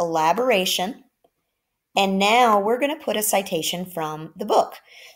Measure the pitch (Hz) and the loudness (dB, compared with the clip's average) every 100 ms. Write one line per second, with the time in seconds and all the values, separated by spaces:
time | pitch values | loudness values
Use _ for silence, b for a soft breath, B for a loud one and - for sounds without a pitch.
0 | 170 160 156 190 254 208 185 - 185 - | -4 0 0 2 0 0 0 -2 -4 -8
1 | _ _ _ _ _ _ _ _ _ - | _ _ _ _ _ _ _ _ _ 0
2 | 196 190 202 240 240 208 202 240 277 311 | 0 2 4 4 6 4 2 0 -2 -4
3 | - 214 208 202 202 170 160 175 180 170 | -4 -4 0 0 0 -4 -4 -6 -8 -6
4 | 156 156 160 185 208 392 - - B B | -6 -8 -12 -10 0 0 0 -4 B B
5 | B | B